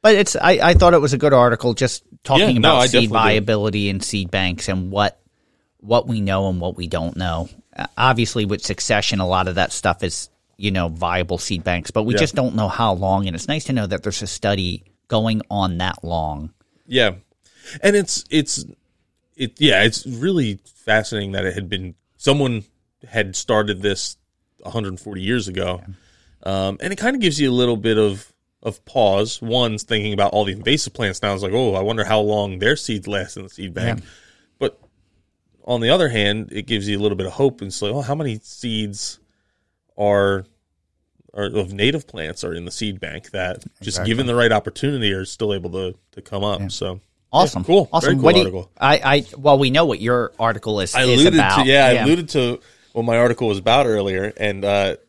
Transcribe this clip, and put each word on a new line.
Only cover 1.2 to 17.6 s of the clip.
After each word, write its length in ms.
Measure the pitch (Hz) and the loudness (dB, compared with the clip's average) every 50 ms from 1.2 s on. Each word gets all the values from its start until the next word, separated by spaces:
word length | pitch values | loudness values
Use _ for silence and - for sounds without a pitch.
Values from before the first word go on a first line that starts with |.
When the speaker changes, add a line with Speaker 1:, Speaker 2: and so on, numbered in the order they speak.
| 147 151 139 | 4 4 6
Speaker 1:
article 420 | 127 123 123 117 113 - 123 117 | 6 6 6 4 2 0 -2 0
just 300 | - 131 123 - - _ _ - - _ | 0 -2 -2 -2 -6 _ _ -20 -20 _
talking 320 | - 135 143 196 220 127 | 2 2 4 4 4 4
Speaker 2:
Yeah, 60 | 120 | 4
no, 80 | 107 - | 4 4
Speaker 1:
about 60 | 165 - 127 | 6 6 4
Speaker 2:
I 40 | |
Speaker 1:
seed 60 | 131 120 | 4 4
Speaker 2:
definitely 140 | 120 117 110 | 4 4 4
do. 40 | 104 | 2
Speaker 1:
viability 760 | 113 110 110 107 107 104 107 113 104 101 107 107 107 101 101 | 2 4 4 2 2 2 0 0 0 0 -2 -2 -2 -2 -2
and 120 | 98 98 90 | -2 -4 -6
seed 280 | - - 104 95 87 | -4 -4 -4 -4 -2
banks 380 | - 98 95 90 90 87 - - | -2 -2 -2 -2 -4 -4 -4 -4
and 240 | 95 92 92 90 95 | -4 -4 -4 -4 0
what, 280 | 101 104 98 - _ _ _ _ _ _ _ _ _ _ _ _ _ | 0 0 0 -2 _ _ _ _ _ _ _ _ _ _ _ _ _
what 280 | - 101 113 120 - | -4 0 0 2 2
we 140 | - 117 110 | 0 -2 -2
know 280 | 101 98 95 95 98 95 | 0 0 0 0 0 0
and 120 | 92 90 | -2 -2
what 160 | 85 90 87 | -4 -6 -6
we 100 | - 90 | -6 -8
don't 300 | 85 80 85 82 85 - | -6 -4 -4 -4 -4 -4
know. 320 | - 92 90 82 80 82 - - - _ _ _ | -4 -4 -4 -2 -4 -6 -8 -10 -20 _ _ _
Uh, 100 | - - - _ | -12 -12 -10 _
obviously, 480 | - 120 131 131 117 117 - - 120 107 | 0 2 2 2 2 0 -2 0 -2 -2
with 200 | 98 104 - - | -2 -2 -4 -4
succession, 540 | - 98 - - - 113 104 104 - - 98 | -6 -6 -6 -2 0 0 2 2 0 -2 -2
a 80 | 92 | 0
lot 220 | 90 92 92 92 92 | 0 0 0 0 0
of 80 | 90 | 0
that 160 | 90 90 - - | -2 -2 -2 -2
stuff 320 | - - 98 85 - - | -4 -2 -2 -2 0 -4
is, 260 | 90 - - - - _ _ _ _ _ | -6 -6 -6 -12 -14 _ _ _ _ _
you 140 | _ 98 104 | _ -4 -2
know, 160 | 95 95 87 | 0 0 -2
viable 520 | 85 80 82 92 85 87 92 90 85 92 87 | -2 -4 -4 -4 -2 0 -2 -2 -2 -4 -6
seed 260 | - - 101 87 80 | -4 -6 -6 -4 -2
banks, 260 | 92 87 87 82 - | -2 -2 -2 -4 -4
but 140 | - 113 110 | -4 -2 0
we 100 | 110 123 | 0 2
Speaker 2:
Yeah. 60 | 104 | 0
Speaker 1:
just 160 | 165 147 - | 0 0 0
don't 180 | 160 127 127 - | -2 -2 0 0
know 140 | 110 107 98 | -2 -2 -2
how 240 | - - 117 110 95 | -2 0 0 0 0
long. 340 | 87 98 95 95 98 98 | 0 0 0 0 0 0
And 80 | 95 85 | -2 -4
it's 140 | 82 - - | -6 -6 -4
nice 160 | 143 156 - | -6 -6 -4
to 80 | - 135 | -2 -2
know 140 | 120 104 95 | -2 -2 -2
that 160 | 98 95 - | -4 -4 -4
there's 180 | 107 95 - 104 | -6 -6 -6 -8
a 40 | 101 | -8
study 560 | - - - 101 101 98 92 90 90 95 _ _ _ _ _ _ | -10 -4 -2 -2 0 0 -2 -4 -6 -8 _ _ _ _ _ _
going 340 | - 110 110 113 110 107 - _ | -2 0 0 0 0 -2 -4 _
on 280 | 101 101 95 92 87 85 | -4 -2 -2 -2 -2 -2
that 260 | 90 92 85 - - | -4 -4 -4 -6 -8
long. 480 | 82 87 82 80 78 73 73 73 80 _ _ _ _ _ _ _ | -6 -4 -4 -4 -4 -6 -8 -10 -14 _ _ _ _ _ _ _
Speaker 2:
Yeah. 280 | _ 120 127 120 104 92 92 _ _ _ _ _ _ _ _ | _ 0 2 2 2 0 -4 _ _ _ _ _ _ _ _